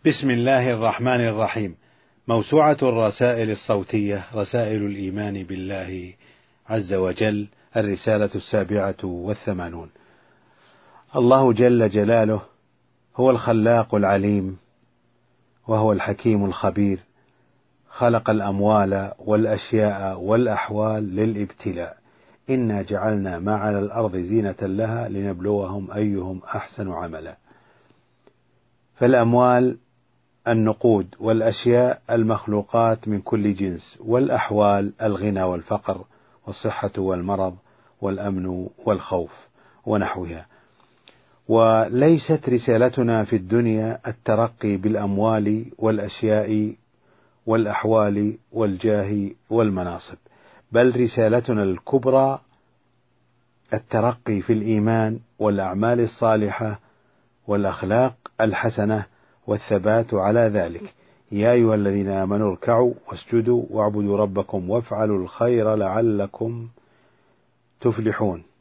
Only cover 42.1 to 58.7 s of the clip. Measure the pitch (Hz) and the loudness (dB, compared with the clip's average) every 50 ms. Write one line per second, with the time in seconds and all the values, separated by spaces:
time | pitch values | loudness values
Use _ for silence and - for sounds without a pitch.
42.1 | 165 151 - - - - - 131 123 120 120 - 117 110 120 127 123 135 123 117 | 4 4 2 0 -2 0 2 0 0 0 2 2 4 4 4 2 2 0 0 2
43.1 | 117 110 104 - 120 107 92 90 107 120 120 113 110 110 110 113 110 - - 120 | 2 0 0 0 -2 -2 0 0 0 2 2 2 0 0 -2 -4 -6 -8 -10 -12
44.1 | 117 _ _ - 110 107 113 117 - _ - 107 101 95 95 107 110 101 104 98 | -12 _ _ 0 2 2 2 -2 -2 _ -2 -2 -2 0 0 0 0 0 -2 -2
45.1 | 98 98 107 113 113 107 104 104 107 110 120 - - - 113 110 110 104 101 98 | -2 0 0 2 2 2 0 0 -2 -2 -4 -10 -8 -2 0 0 0 0 -4 -8
46.1 | - - - 110 107 107 107 107 110 107 107 107 107 _ _ _ _ _ _ _ | -6 -4 0 2 2 2 0 0 0 -2 -2 -2 -6 _ _ _ _ _ _ _
47.1 | _ _ _ _ _ _ _ 113 110 113 110 104 101 - - 107 110 110 104 104 | _ _ _ _ _ _ _ 0 2 2 2 0 -4 -4 0 2 2 4 4 2
48.1 | 101 101 104 107 110 - _ _ - 117 110 101 95 92 117 110 107 104 98 98 | 0 0 -2 -2 -4 -6 _ _ -4 -2 -2 -2 -2 0 0 0 0 0 0 -2
49.1 | 107 101 101 101 - _ _ _ 107 117 113 107 95 92 90 90 85 87 - - | -4 -4 -4 -6 -10 _ _ _ 0 2 2 2 0 -2 -6 -6 -8 -10 -14 -16
50.1 | - - _ _ _ _ _ - - - _ _ 110 117 123 127 120 123 123 113 | -20 -20 _ _ _ _ _ -20 -20 -20 _ _ 2 4 4 4 4 2 0 0
51.1 | - 120 113 107 113 120 117 - 117 107 101 95 92 85 _ - 139 135 117 131 | 2 2 2 4 2 2 0 0 -2 0 0 -2 -2 -4 _ -2 -2 0 2 4
52.1 | 131 135 135 139 135 - _ _ _ _ _ _ _ _ _ _ _ _ _ _ | 4 4 4 2 -2 -6 _ _ _ _ _ _ _ _ _ _ _ _ _ _
53.1 | _ _ _ _ _ _ _ _ _ _ _ _ 110 107 - _ - 113 107 123 | _ _ _ _ _ _ _ _ _ _ _ _ -8 -8 -6 _ -2 0 0 0
54.1 | 120 - _ - 107 98 92 - 117 107 104 113 110 107 104 110 113 113 110 110 | -2 -4 _ -4 -4 -4 0 0 0 0 0 0 0 0 2 2 2 2 0 -2
55.1 | 113 113 - _ _ - 104 107 101 98 95 92 92 98 107 117 120 120 117 110 | -4 -8 -12 _ _ -2 0 0 0 0 -2 -4 -2 -2 0 2 2 2 0 -2
56.1 | - - 120 113 110 110 107 101 92 - 113 110 104 - _ _ _ _ _ _ | -2 0 2 2 2 2 0 -2 -4 -4 -6 -6 -8 -10 _ _ _ _ _ _
57.1 | _ _ _ _ _ _ _ - 104 101 101 95 90 - - 95 104 120 131 131 | _ _ _ _ _ _ _ -2 -2 0 0 -2 -4 -4 -2 0 2 2 2 0
58.1 | - _ _ - _ - 110 110 98 - - 110 | -2 _ _ -20 _ 0 0 0 0 0 -2 -2